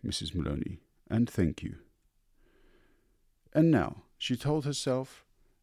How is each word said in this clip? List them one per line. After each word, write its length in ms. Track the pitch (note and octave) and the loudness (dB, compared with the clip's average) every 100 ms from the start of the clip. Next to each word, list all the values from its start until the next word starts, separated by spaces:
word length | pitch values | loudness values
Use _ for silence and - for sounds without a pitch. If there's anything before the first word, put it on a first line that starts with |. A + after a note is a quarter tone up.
Missus 320 | - - D#2+ | -8 -6 -4
Maloney, 480 | E2+ D2 D2 - E2+ _ _ - | -4 -2 -4 -6 -10 _ _ -2
and 240 | A2+ A#2+ | 0 2
thank 320 | - E2+ - | 2 2 0
you." 160 | - - - _ _ _ _ _ _ _ _ _ _ _ _ _ _ _ _ | -8 -10 -18 _ _ _ _ _ _ _ _ _ _ _ _ _ _ _ _
And 160 | D#3 E3 | 4 6
now, 340 | C#3 C2+ - - - | 6 2 -4 -16 -10
she 180 | - B2 | -6 -4
told 300 | C#3 D3+ C#3 | -2 -2 -2
herself, 580 | C3+ - B2+ C3 - _ _ _ _ | -4 -2 -2 -4 -12 _ _ _ _